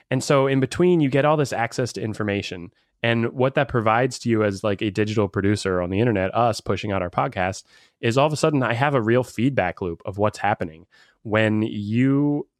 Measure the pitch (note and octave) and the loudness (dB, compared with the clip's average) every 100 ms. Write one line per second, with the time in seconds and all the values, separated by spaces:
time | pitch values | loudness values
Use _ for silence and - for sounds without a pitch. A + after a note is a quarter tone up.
0 | - C3 - C#3+ C3+ C3+ C3 - F3+ F3 | -6 -4 0 2 2 2 0 2 4 4
1 | C#3+ C#3 D3 D#3 C#3 G#2 A#2 - B2 - | 2 2 2 2 0 -2 -4 -4 -6 -4
2 | A2 G#2 G#2+ G2+ - F#2 E2+ _ _ _ | -6 -4 -2 -2 -4 -10 -14 _ _ _
3 | A#2 A#2 A#2 C3+ C3 C#3+ C#3+ A#2+ A2 A2+ | -2 0 -2 0 0 0 0 0 2 2
4 | C3+ B2 A#2+ A2 G#2+ G2 G#2+ G2 A2 G2 | 0 -2 0 2 2 0 -2 -2 -2 -2
5 | G#2+ G#2+ G2+ G#2 G2 G#2 G2 F#2 F2 F#2+ | -2 0 0 0 0 0 0 -2 0 0
6 | A#2+ G2+ F#2+ A2 A#2 G#2+ - G2+ G#2 G2 | 2 2 0 0 0 0 -4 -4 -2 -4
7 | F2 - C#3 G#2 F#2 - - _ _ _ | -4 -4 -4 -2 -4 -4 -12 _ _ _
8 | A#2 A#2+ D3+ D3+ D#3+ D3 A#2+ A#2 C#3+ C#3 | -2 2 2 2 2 2 0 0 0 2
9 | A2 A#2+ B2 - B2+ A#2+ F2+ - F2+ E2 | 2 2 0 -2 0 0 -2 -2 -6 -6
10 | - G2 G#2 - G2+ G#2+ F2+ D#2+ F2 _ | -8 -2 -2 0 -2 0 -4 -10 -20 _
11 | _ _ A2 G#2+ A2 G#2+ A2+ G#2+ G2+ A2+ | _ _ -2 2 2 2 -2 -4 -2 0
12 | C3+ C#3 D3 D3 - | 2 2 0 -2 -6